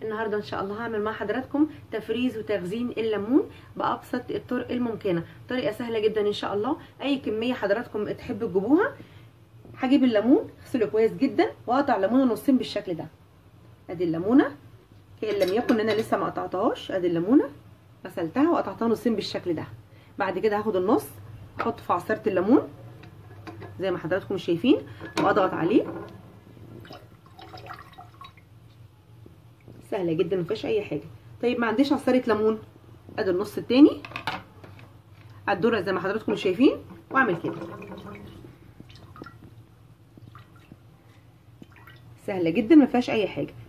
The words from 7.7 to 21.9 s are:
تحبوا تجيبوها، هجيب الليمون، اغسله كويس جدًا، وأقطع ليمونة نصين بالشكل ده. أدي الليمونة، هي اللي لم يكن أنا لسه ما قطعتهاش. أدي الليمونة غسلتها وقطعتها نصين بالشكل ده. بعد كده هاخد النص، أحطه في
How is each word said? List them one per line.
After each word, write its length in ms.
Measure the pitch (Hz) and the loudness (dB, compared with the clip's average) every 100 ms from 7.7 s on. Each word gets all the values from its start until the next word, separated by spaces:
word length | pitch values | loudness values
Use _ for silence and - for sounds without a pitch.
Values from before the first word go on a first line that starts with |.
| 208 240 208 196 | 0 -2 -6 -4
تحبوا 360 | - - 214 214 | -6 -8 -6 -2
تجيبوها، 480 | 185 202 320 523 - - - - - - - - - | 0 4 4 4 -2 -16 -20 -20 -20 -20 -20 -20 -6
هجيب 260 | 262 277 | 2 4
الليمون، 460 | 254 214 226 359 - - | 6 4 6 4 4 -10
اغسله 240 | - 254 208 | -6 -2 2
كويس 280 | 214 226 | 4 2
جدًا، 380 | 170 254 208 440 - - | 2 2 2 2 -2 0
وأقطع 300 | 254 285 214 | 2 2 2
ليمونة 260 | 190 254 262 | 4 4 4
نصين 240 | 214 - 254 | 2 2 2
بالشكل 360 | - 208 185 | 2 -4 -4
ده. 120 | 160 160 - - - - - - - - | -6 -8 -16 -20 -20 -20 -20 -20 -20 -12
أدي 140 | 175 | -4
الليمونة، 520 | 175 165 190 262 523 - - - - - - - | -2 0 4 4 4 -2 -18 -20 -20 -20 -20 -8
هي 100 | 220 | -4
اللي 140 | 202 180 | 0 0
لم 80 | |
يكن 260 | 208 247 226 | 2 2 2
أنا 120 | 220 | 2
لسه 260 | 214 220 208 | 0 0 -2
ما 80 | 165 | -2
قطعتهاش. 680 | - 180 180 233 508 - | -4 -6 -2 0 -2 -4
أدي 160 | 190 175 | -2 0
الليمونة 420 | 165 180 285 523 - - - - - 190 | 0 4 4 4 -4 -20 -20 -20 -18 -12
غسلتها 420 | 190 165 247 320 | -6 -4 2 2
وقطعتها 380 | 247 - 190 233 | 2 -2 -2 0
نصين 280 | 214 247 208 | 2 0 0
بالشكل 380 | 214 202 180 | -2 -4 -4
ده. 100 | 156 - - - - - - | -4 -6 -14 -20 -20 -14 -4
بعد 220 | 196 185 | -2 0
كده 180 | 214 208 | 0 2
هاخد 180 | 214 185 | 0 0
النص، 300 | 185 339 - - - - - - | 4 2 0 -12 -18 -18 -12 -6
أحطه 240 | 233 - | -4 -4
في 100 | - | -2